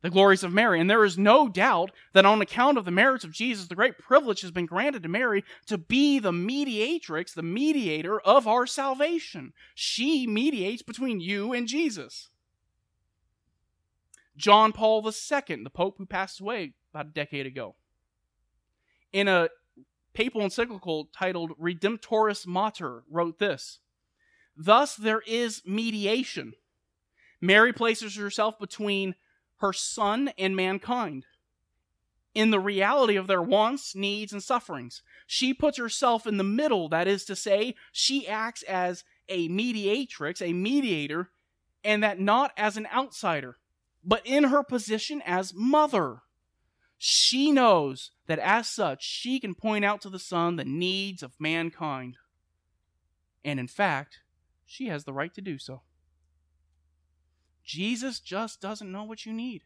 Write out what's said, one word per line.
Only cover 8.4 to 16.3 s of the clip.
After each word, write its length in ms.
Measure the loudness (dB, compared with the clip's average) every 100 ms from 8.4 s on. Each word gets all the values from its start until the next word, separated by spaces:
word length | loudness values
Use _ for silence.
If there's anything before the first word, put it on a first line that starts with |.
| 6
our 180 | 2 2
salvation. 840 | -2 -4 0 0 0 -6 -14 -14 _ -20 -8
She 500 | -6 -2 0 0 0
mediates 560 | 0 0 0 -4 -6
between 380 | -12 -6 -4 -2
you 320 | -4 -4 -2
and 160 | -4 -2
Jesus. 600 | -2 -2 -4 -14 -18 -20 _ _ _ _ _ _ _ _ _ _ _ _ _ _ _ _ _ _ -20 _ -4
John 340 | 6 8 6
Paul 300 | 4 2 2
the 100 | 0
Second, 540 | -8 -4 -4 -2 -10 -10
the 40 |
Pope 280 | -4 -4 -4
who 80 | -10
passed 340 | -8 -8